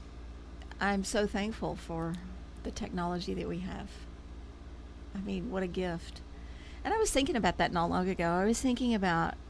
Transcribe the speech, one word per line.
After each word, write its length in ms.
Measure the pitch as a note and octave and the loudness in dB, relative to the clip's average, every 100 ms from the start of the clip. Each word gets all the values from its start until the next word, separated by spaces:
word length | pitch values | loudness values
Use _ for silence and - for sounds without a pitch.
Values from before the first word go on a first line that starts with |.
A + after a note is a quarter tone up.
| - - - - - - - - | -12 -12 -12 -12 -12 -12 -12 -2
I'm 220 | G3 G3+ | 2 2
so 240 | F#3+ A3+ G#3 | 2 2 4
thankful 480 | G#3 G#3 A3 D#3+ | 2 0 0 -2
for 400 | D#3 - E3 E3 F3 F3+ - - - | -4 -4 -2 -2 -2 -6 -10 -10 -8
the 80 | - | -8
technology 640 | - A3 F#3 F3 F3 F3+ | -6 -4 -2 0 0 -2
that 140 | F#3 - | -2 -2
we 100 | F3 | -4
have. 300 | F#3 - - - - - - - - - - - - - - | -4 -6 -8 -10 -12 -12 -12 -12 -12 -12 -12 -12 -12 -12 -10
I 60 | G3+ | -6
mean, 300 | G3 F#3+ F3 | -4 -2 -2
what 120 | F#3+ | 0
a 40 | F#3 | 0
gift. 540 | F3+ F#3 E3 - - - - - - - - | 0 0 -2 -6 -10 -12 -12 -12 -12 -12 -8
And 100 | - | 0
I 40 | A4 | 2
was 120 | A4 | 4
thinking 240 | C#4 C#4 | 6 4
about 220 | D4+ F3 - | 6 4 4
that 140 | E3+ | 4
not 180 | F3 E3+ | 4 2
long 180 | F3 F#3 | 4 2
ago. 200 | F3+ E3+ | 2 4
I 140 | F3 | 4
was 160 | G3 A3+ | 4 4
thinking 340 | C4 B3 B3 | 4 4 4
about, 400 | A3+ F#3+ E3 E3 - | 4 4 4 2 0